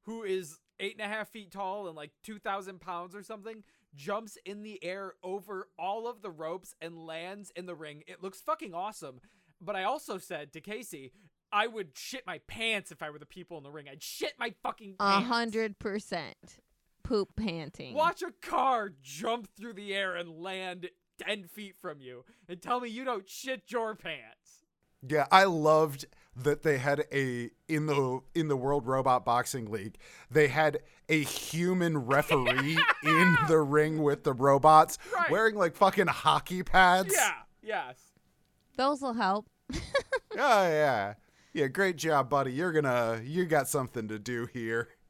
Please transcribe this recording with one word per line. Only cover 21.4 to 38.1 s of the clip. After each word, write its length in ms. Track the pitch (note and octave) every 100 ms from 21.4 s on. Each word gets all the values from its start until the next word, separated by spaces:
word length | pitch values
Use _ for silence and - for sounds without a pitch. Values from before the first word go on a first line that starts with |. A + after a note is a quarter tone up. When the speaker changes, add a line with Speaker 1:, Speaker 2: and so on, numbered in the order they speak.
Speaker 1:
feet 320 | F3 - G3+ F3+
from 200 | F3+ D3
you 240 | B2+ B2 B2+ _ -
and 120 | F3
tell 200 | - B3
me 80 | A#3+
you 160 | A3+
don't 240 | C4 A#3 F#3+
shit 320 | - C4 C4 _
your 240 | A#3+ A3
pants. 680 | G#3 F3 D3 A2+ _ _ _ _ _ _ _ C3
Speaker 3:
Yeah, 220 | D3+ C3+
I 140 | F#3
loved 640 | G3 D#3+ D3+ D#3 D#3 C3+ - _ _ B2
that 260 | C#3 D3+
they 160 | D#3+ C3+
had 260 | C#3 C#3+ D3
a, 380 | C#3 C3 A#2+ A#2+ _ -
in 180 | D#3 D3+
the, 340 | C#3+ C3 B2+ -
in 140 | E3 D#3
the 80 | C3+
World 300 | C3+ C#3+ A#2
Robot 380 | C3 C3 B2+
Boxing 460 | G2 A#2+ B2 C3 A2
League, 260 | G#2 G#2 - - - -
they 180 | D3 D3
had 300 | C#3 D#3 C#3 - _ -
a 140 | D#3
human 760 | C#3 - - D#3+ F3 F#3 E3+ D#3
referee 800 | A#2+ C#3 - C#3+ B2 C3 C#3 D4 C#5+
Speaker 1:
<laughs> 100 | C5
Speaker 3:
in 320 | - C5+ - A#4+ A4
the 100 | D#3+
ring 440 | C#3+ D3+ D3+ D#3
with 220 | D3 C#3+
the 80 | D3+
robots 640 | B2 C#3 C#3 D#3 D#3 D#3+ - -
Speaker 1:
Right. 160 | F4+ E4
Speaker 3:
wearing, 240 | G#3 A3
like, 200 | G#3 F3 -
fucking 320 | F#3+ F#3 F3+
hockey 540 | - D3+ D3+ - F3+
pads. 500 | F3+ F#3 F#3 F3+ F#3
Speaker 1:
Yeah, 180 | E4 A3 C#3 A2 _
yes. 340 | G#3+ G3+ C3 C3 _